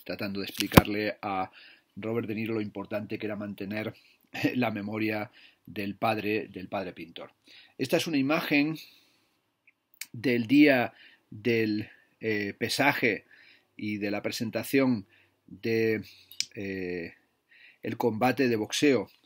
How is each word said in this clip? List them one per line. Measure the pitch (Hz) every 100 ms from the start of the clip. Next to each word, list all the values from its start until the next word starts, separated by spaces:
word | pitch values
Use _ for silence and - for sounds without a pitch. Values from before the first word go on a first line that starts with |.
tratando | - 90 104 98
de | 95
explicarle | - 101 107 104 104 107 -
a | 104 95 92 - - - _ -
Robert | 107 117 107
De |
Niro | 107 110
lo | 110
importante | 104 98 95 104 104 110
que | 107
era | 104
mantener | 104 98 98 107 110 - _ _ _
<laughs> | - 151 -
la | 117
memoria | 107 101 110 110 107 104 - - _
del | - - 101
padre, | 101 113 110 104 107 -
del | - 92
padre | 101 90
pintor. | 87 82 85 82 _ _ - - -
Esta | 127 165
es | 170
una | 147
imagen | 135 160 - 147 147 156 - - _ _ _ _ _ _ _ _ _ - -
del | 123 131 120 110
día | 139 147 131 113 - - - _
del, | 107 110 113 110 107 110 - _ _
eh, | 113 104 101 -
pesaje | 117 - 135 143 123 110 - - - - _ -
y | 107 104
de | 101
la | 101
presentación | 110 104 113 107 - 139 131 117 - _ _ _ -
de, | 95 113 113 113 107 98 - - - -
eh, | - 98 95 92 87 85 - _ _ _ - - _
el | - 117
combate | 120 107 123 123 131
de | 113
boxeo, | 107 - 147 123 92 -